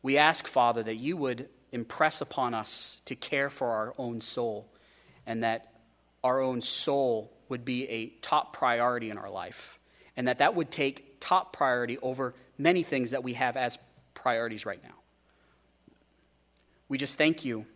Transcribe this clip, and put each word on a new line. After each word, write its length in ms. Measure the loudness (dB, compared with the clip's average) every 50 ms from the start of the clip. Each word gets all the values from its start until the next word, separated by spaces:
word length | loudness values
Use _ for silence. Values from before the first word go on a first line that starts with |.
We 140 | 0 4 6
ask, 300 | 6 6 6 6 2 -4
Father, 360 | 0 4 4 6 6 4 2
that 140 | -2 -4 -6
you 200 | -4 -4 -4 -2 -2
would 300 | -2 -2 -2 -4 -8 -14 _ _ _ _
impress 500 | -8 -8 -8 -8 0 2 2 2 2 -2
upon 320 | -6 -6 -2 -2 -2 -2 -2
us 480 | -4 -6 -6 -8 -8 -8 -10 -14 -14 _
to 100 | -12 -10
care 360 | -10 -6 -4 -2 -2 -2 -2
for 180 | -2 -4 -2 -2
our 260 | 0 -2 -2 -4 -6 -8
own 240 | -6 -6 -6 -8
soul, 440 | -8 -6 -4 -4 -4 -4 -4 -6 -12 -16 _ _ _ _ _ _ _ -20 -20 -18 _
and 180 | -6 -4 0 0
that 280 | 0 0 -2 -6 -16 _ -20 _ _ _ _ _ _ _ _ 0
our 160 | 2 2 4
own 220 | 2 0 0 -2
soul 680 | -2 0 0 0 2 2 2 2 4 2 2 0 -2 -8 -18 _ _ _
would 140 | -8 -6 -4
be 220 | -4 -4 -4 -4 -4
a 180 | -6 -6 -6 -8 -10 _
top 320 | -2 0 2 2 2 -2 -4
priority 560 | 0 2 2 4 4 2 2 2 0 -4 -6
in 80 | -8 -8
our 120 | -10 -10
life, 480 | -8 -8 -10 -10 -12 -14 -16 -18 -20 _ _ _ _ _ -20 -14 _
and 100 | -2 0
that 120 | 0 4 6
that 160 | 4 4 6
would 160 | 2 -2 -2
take 500 | -2 -2 -2 -2 -2 -6 -20 -20 -18 _
top 320 | 0 2 2 2 2 0
priority 460 | -2 0 2 4 4 2 0 -2 -4 -4
over 360 | -4 -4 -2 -2 -4 -4 -4 -10 -20 _ _
many 260 | 2 4 4 4 4
things 280 | 2 0 0 -2 0 0
that 120 | -2 -4
we 120 | -4 -4 -2
have 220 | 0 0 0 2
as 220 | 0 -2 -2 -2 -6 -18 _ _ _ _ _ _
priorities 500 | -4 0 0 0 0 -2 -4 -6 -6 -8
right 180 | -8 -8 -8
now. 120 | -12 -20 -20 -20 _ _ _ _ _ _ _ _ _ _ _ _ _ _ _ _ _ -20 _ _ _ _ _ _ _ _ _ _ _ _ _ _ _ _ _ _ _ _
We 80 | -6
just 220 | -4 -4 -6 2 4
thank 260 | 4 4 4 2 -2
you. 220 | -4 -4 -4 -6 -10 -18